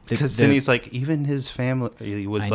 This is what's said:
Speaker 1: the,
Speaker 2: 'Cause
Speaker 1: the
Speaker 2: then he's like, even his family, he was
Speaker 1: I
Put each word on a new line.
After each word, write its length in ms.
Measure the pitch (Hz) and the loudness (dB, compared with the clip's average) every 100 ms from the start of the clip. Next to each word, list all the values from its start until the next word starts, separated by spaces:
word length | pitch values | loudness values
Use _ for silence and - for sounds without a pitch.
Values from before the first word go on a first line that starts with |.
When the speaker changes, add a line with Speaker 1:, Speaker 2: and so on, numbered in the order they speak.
| - | -4
Speaker 1:
the, 100 | 117 | -2
Speaker 2:
'Cause 180 | 139 117 | 0 4
Speaker 1:
the 40 | |
Speaker 2:
then 80 | 127 | 4
he's 140 | 139 135 | 4 4
like, 200 | 120 - | 0 0
even 380 | 123 135 156 143 | -6 -2 0 0
his 260 | 143 131 | -2 -4
family, 400 | - 127 131 120 - | -4 -2 -2 -4 -6
he 260 | 110 101 98 | -6 -6 -2
was 200 | 104 | -2
Speaker 1:
I 40 | 104 | 0